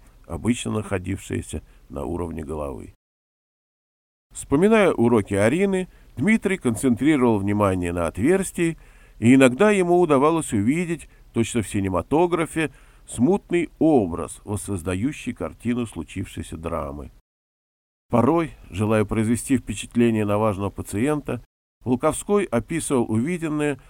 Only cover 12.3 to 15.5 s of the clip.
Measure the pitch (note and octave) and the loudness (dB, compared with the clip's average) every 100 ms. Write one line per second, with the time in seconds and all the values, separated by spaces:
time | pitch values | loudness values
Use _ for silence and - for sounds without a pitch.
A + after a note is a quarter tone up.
12.3 | E3 D#3 D#3+ D#3 - - - - - B2+ | 0 -4 -4 -6 -6 -20 -20 -16 -2 0
13.3 | G3+ - F3 - - D#3+ C#3+ F#2 D#2+ C#2+ | 0 0 -2 -2 0 4 4 2 -4 -10
14.3 | - - G#2 - G2 E2 F#2 B2+ D#3 - | -12 -8 -8 -6 -6 -4 -4 -4 -6 -12
15.3 | A#2+ D#2+ | -8 -10